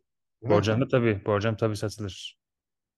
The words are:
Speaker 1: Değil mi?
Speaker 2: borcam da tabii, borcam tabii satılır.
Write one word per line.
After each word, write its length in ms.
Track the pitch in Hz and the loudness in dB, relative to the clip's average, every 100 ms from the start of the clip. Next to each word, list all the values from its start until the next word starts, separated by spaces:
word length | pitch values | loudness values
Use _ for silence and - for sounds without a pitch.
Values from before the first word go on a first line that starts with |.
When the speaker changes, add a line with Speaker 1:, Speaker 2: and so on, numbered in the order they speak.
| _ _ _ _ | _ _ _ _
Speaker 1:
Değil 80 | 110 | 2
mi? 0 | |
Speaker 2:
borcam 300 | 104 101 110 | 2 4 0
da 80 | 135 | 2
tabii, 360 | 131 117 98 | 2 2 0
borcam 320 | - 101 110 107 | 0 0 0 0
tabii 200 | 110 101 | -2 -2
satılır. 640 | 104 - 101 - - - _ _ _ _ _ | -6 -6 -10 -10 -16 -18 _ _ _ _ _